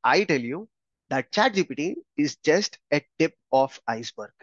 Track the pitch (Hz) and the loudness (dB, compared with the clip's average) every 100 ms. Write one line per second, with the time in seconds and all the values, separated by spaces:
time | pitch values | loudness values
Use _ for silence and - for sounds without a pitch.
0 | 120 156 208 143 117 156 220 _ _ _ | 4 2 2 -2 -2 -8 -12 _ _ _
1 | _ 135 - - 247 196 165 135 165 339 | _ -6 -2 0 2 2 -4 -4 -6 -8
2 | _ - 147 - - 170 214 - _ 147 | _ -4 -4 0 2 2 0 -10 _ -4
3 | _ - 160 _ _ 135 135 - - 117 | _ -2 -2 _ _ 0 0 -4 -6 -6
4 | 113 - 104 _ | -8 -12 -16 _